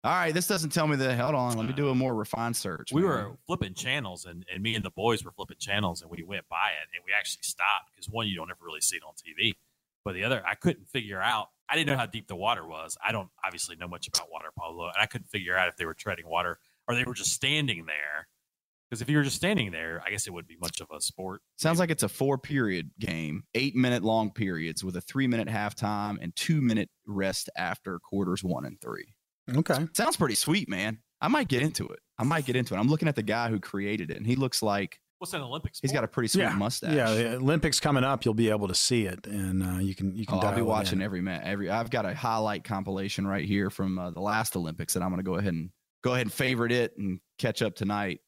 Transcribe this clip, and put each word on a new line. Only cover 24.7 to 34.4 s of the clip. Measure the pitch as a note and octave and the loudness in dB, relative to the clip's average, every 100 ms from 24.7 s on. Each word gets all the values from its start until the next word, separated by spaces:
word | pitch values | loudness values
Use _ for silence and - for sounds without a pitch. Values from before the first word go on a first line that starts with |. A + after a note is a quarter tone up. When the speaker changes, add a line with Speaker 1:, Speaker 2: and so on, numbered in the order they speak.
| D#2 | -4
Speaker 1:
with | F#2+ F2 | -6 -6
a | |
three-minute | - C3+ C3 A#2 G#2 | -4 0 2 2 0
halftime | G#2+ G#2 - G#2+ G#2 G#2 G#2 | -2 -2 -2 -2 0 -2 -4
and | F2 | -6
two-minute | - - D#3+ B2+ A2 F#2+ _ - | -6 2 4 4 2 0 _ -6
rest | G2+ G2 F#2+ - | -2 0 -2 -6
after | - F2+ F2+ - F2 | -4 -4 -4 -8 -10
quarters | - G2 F2+ F#2 | -4 0 0 0
one | F#2 C#2 | 0 -2
and | C#2 - | -4 -10
three. | A#1+ G1+ - - _ _ - | -10 -10 -10 -20 _ _ 0
Speaker 3:
Okay. | B2+ E3 C#3 D#3+ | 0 4 2 2
Speaker 1:
Sounds | - A#3+ D#4+ | 2 0 2
pretty | D#3 | 2
sweet, | G#2 - G3 - | 2 2 2 2
man. | F#2 G#2 A2 _ _ | -2 -2 -4 _ _
I | D#3+ | 2
might | D4 A3 | 2 4
get | B2 | 2
into | D3+ E3+ - | 2 0 -6
it. | - _ - | -8 _ -2
I | |
might | B2 D#3+ C3 | 2 2 2
get | B2 | 0
into | A#2+ | 2
it. | F#2+ | 2
I'm | A#2 | 4
looking | D3+ D#3+ | 4 4
at | |
the | C#3 | 2
guy | G#2+ A2 A#2+ | 2 2 2
who | G#2+ | 0
created | - G2+ G2+ G#2+ E2 | -2 -4 -2 -2 -4
it, | - | -4
and | G#2+ | 0
he | |
looks | B2+ | 2